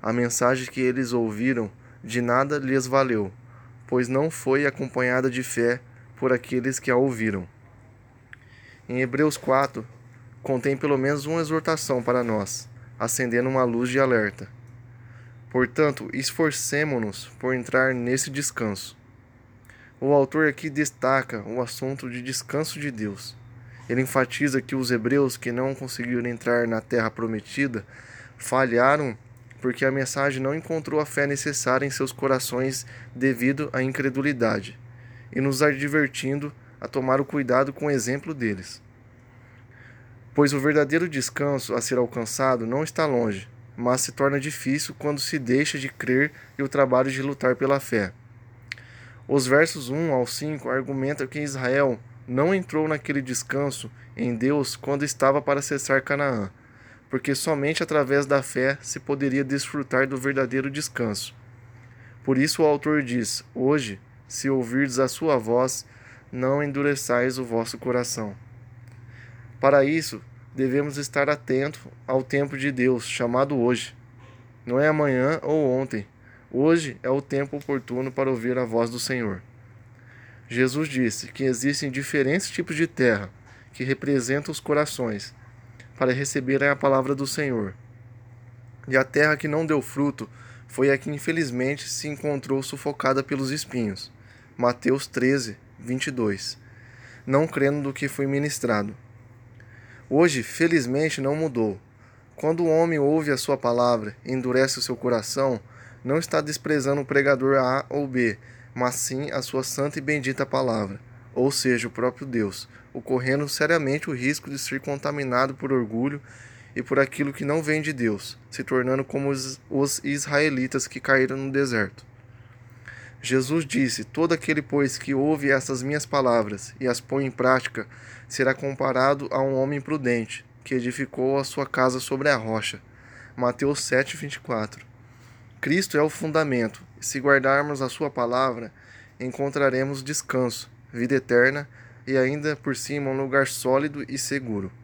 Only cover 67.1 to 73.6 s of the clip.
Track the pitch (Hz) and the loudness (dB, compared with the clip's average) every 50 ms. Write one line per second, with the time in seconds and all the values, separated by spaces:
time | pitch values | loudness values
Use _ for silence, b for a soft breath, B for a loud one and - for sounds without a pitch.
67.1 | 123 123 123 131 127 127 131 117 117 117 117 117 - 120 - 127 123 123 123 120 | 2 2 2 2 0 -2 -6 -2 -2 -2 -2 -2 -6 -8 -4 -2 0 0 0 -2
68.1 | - - 110 104 98 - - - - - - - - - - B B B B B | -4 -6 -6 -8 -10 -12 -18 -20 -20 -20 -20 -20 -20 -20 -20 B B B B B
69.1 | B B B B B B B B B - - 135 143 143 135 139 151 165 156 - | B B B B B B B B B 2 4 6 6 6 6 4 2 -2 -2 -4
70.1 | - 107 - - - - - - - 123 135 131 127 143 143 147 139 143 143 135 | -8 -10 -14 -16 -20 -20 -20 -18 -6 -2 -2 0 0 0 -2 -2 -4 -8 -8 -4
71.1 | - 143 143 143 151 139 120 - 131 131 135 147 151 - - - - - - - | 0 2 4 4 4 2 0 -2 0 0 0 -2 -6 -10 -16 -18 -20 -18 -6 0
72.1 | 131 131 131 127 - 139 143 139 139 135 135 143 139 127 123 127 127 120 113 - | 0 0 0 2 0 0 0 0 -2 -4 -2 -2 0 4 4 4 4 2 0 -6
73.1 | - - 127 120 120 127 139 139 147 135 | -4 -2 -2 2 2 2 2 2 2 2